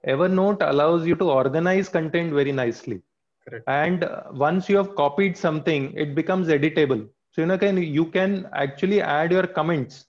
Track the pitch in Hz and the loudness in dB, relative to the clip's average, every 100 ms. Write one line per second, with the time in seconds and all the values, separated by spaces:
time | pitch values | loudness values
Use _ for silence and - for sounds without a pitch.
0 | - 135 185 185 196 202 151 143 156 170 | -2 0 2 2 2 2 2 2 4 2
1 | 165 165 180 135 135 156 175 190 185 170 | 2 0 2 2 2 2 2 0 0 -2
2 | 160 170 170 143 139 131 120 117 - 95 | -2 -2 0 0 0 0 -2 -4 -10 -12
3 | - _ _ _ - 117 127 139 165 180 | -12 _ _ _ -18 -10 -4 0 0 0
4 | - - - 131 147 185 190 196 196 151 | -4 -6 -12 -2 0 0 2 2 2 0
5 | 143 143 196 175 170 156 165 147 135 - | 0 2 0 0 -2 0 0 -2 -2 -6
6 | 151 143 160 185 165 147 160 160 143 113 | -4 -2 -2 -2 0 2 2 2 2 0
7 | 107 _ _ - 165 185 202 185 165 143 | -4 _ _ -4 0 2 2 0 0 0
8 | 165 185 190 196 - 143 139 - 185 202 | 0 0 0 -2 -6 -4 -4 -2 0 2
9 | - 147 170 185 180 165 156 160 120 - | 2 0 2 2 0 -2 0 0 -4 -10